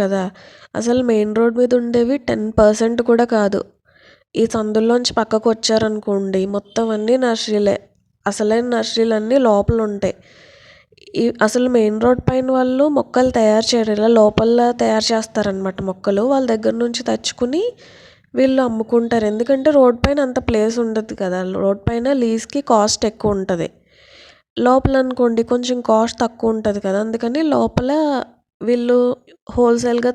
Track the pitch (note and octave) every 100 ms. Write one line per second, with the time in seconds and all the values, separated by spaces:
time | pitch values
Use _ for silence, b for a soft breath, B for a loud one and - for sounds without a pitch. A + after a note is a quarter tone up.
0 | G3 G3 F#3 B B B B G#3 A#3 B3
1 | B3 G#3+ G#3 A3 A#3 A#3 B3 B3 A#3 A#3+
2 | A#3+ C#4 A#3 A3+ G#3+ A3 G#3+ G#3+ A3+ A#3
3 | A#3 A#3 A#3+ A3+ G3+ G3+ - _ b b
4 | b b _ - A3+ A3+ G#3+ G#3+ A3+ A#3+
5 | B3 - A3 A3 A3+ A3+ A3+ A3 A3 G#3+
6 | G#3+ G3+ G3 F#3+ G3 G3+ G3+ A#3 A3+ G#3+
7 | G#3+ B3+ B3 A3+ - G#3+ G3+ G3 - _
8 | _ _ - G3+ G#3+ A3+ B3 A#3 A3 A3+
9 | A3+ A3 G#3+ C4+ A#3+ G3+ G3+ A3+ A3 G3+
10 | F#3+ - b b b b b b b _
11 | - - A#3 A#3+ G#3 B3 B3+ B3 G#3+ G#3+
12 | A#3+ B3+ - B3+ C4 C4 B3+ C4 D4 C#4
13 | - B3+ B3+ B3 A3 G#3+ A3+ A#3+ A3 G#3
14 | A3 A3+ G#3+ A3 A3+ A#3+ A#3+ A#3+ A#3 A3
15 | G#3+ A3+ A3 A3 G#3 F#3+ F#3+ F#3+ F#3+ F#3
16 | - G3+ A#3+ C4+ B3+ A3 A3 A3+ A#3+ A#3
17 | B3 A3+ - - B3 D4+ A#4 B B B
18 | B B B B3 C4 C4 B3+ A3 A3 A#3
19 | A#3 A#3 G#3+ G#3+ A#3+ C4+ C#4 C#4+ B3+ A#3+
20 | C4+ C#4+ C4 B3+ B3 A3 A3 A#3 A#3 A3
21 | A3 G#3+ F#3+ F3+ F#3 F#3+ G3 G3+ A3+ A#3
22 | B3+ C#4 A#3 A3+ - C#4+ - A3+ G#3+ -
23 | A3+ - G#3 G3+ F#3+ F3+ E3 _ b b
24 | b b b b _ - A#3+ C4+ C4+ C4+
25 | B3+ B3+ A#3+ A3+ A#3 B3 B3 B3 A#3+ A3
26 | A3+ - A#3 - A3+ A3 G#3+ G3+ G3+ G3
27 | A3 A3+ A#3 C4+ D#4+ B3 A3+ - B3+ D4+
28 | D4+ C4 - _ _ - G#3+ A#3+ A#3+ B3
29 | B3 B3 _ _ - - A#3+ A#3 A#3+ A#3+
30 | A#3+